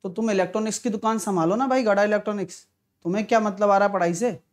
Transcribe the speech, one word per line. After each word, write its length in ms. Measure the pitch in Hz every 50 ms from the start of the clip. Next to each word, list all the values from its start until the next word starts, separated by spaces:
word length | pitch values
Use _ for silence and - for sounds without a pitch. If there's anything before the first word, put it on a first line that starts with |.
| -
तो 60 | 190
तुम 220 | 175 220 226 220
इलेक्ट्रॉनिक्स 480 | 208 - 180 180 - 214 214 220 208 -
की 100 | - 254
दुकान 280 | 202 208 226 220 220
संभालो 380 | 220 220 214 190 175 160 170 196
ना 120 | 233 269
भाई, 160 | 262 262 262 247
गड़ा 200 | 214 196 196 208
इलेक्ट्रॉनिक्स, 640 | 208 208 208 202 220 208 208 180 170 - - - _ _ _ _ _ _ _ _
तुम्हें 220 | 170 185 214 214
क्या 140 | 220 233 226
मतलब 300 | 214 208 190 190 208 202
आ 80 | 196
रहा 100 | 196 202
पढ़ाई 260 | 202 196 190 175 170 175
से? 260 | 175 233 247 127 123 _ _